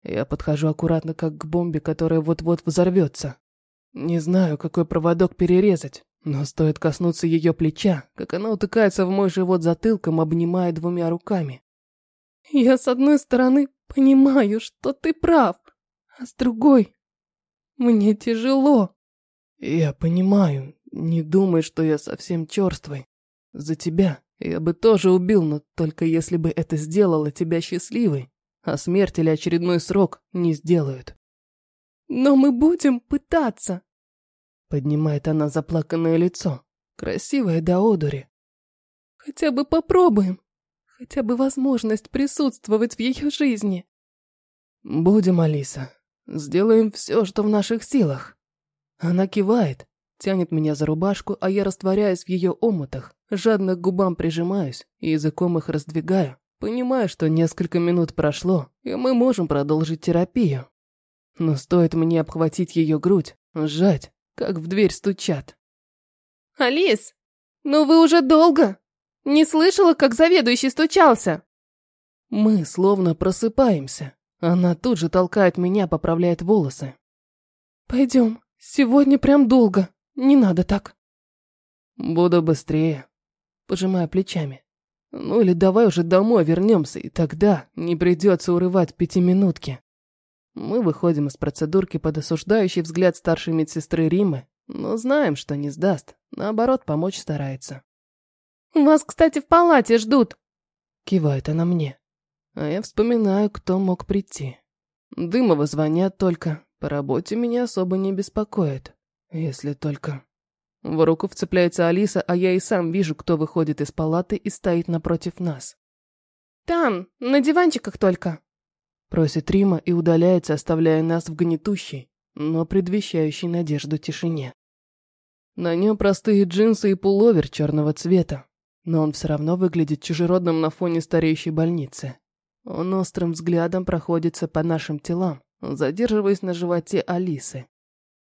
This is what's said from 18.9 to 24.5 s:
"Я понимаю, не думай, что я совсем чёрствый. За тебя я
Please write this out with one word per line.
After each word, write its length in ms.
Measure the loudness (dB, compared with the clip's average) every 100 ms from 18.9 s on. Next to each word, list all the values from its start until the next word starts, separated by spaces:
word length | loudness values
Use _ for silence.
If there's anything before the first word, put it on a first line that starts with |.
| _ _ _ _ _ _ _
"Я 340 | -4 -2 -2
понимаю, 840 | -2 -2 0 2 4 2 0 -8 _ _
не 320 | -8 -4 -4
думай, 400 | 0 2 2 2
что 200 | -2 -2
я 160 | -2 -2
совсем 480 | -4 -12 -8 -8 -4
чёрствый. 600 | -2 -2 -4 -12 -14 -16 _ _ _ _
За 220 | -14 -8
тебя 460 | -6 -2 0 0 0 _ _
я 220 | -6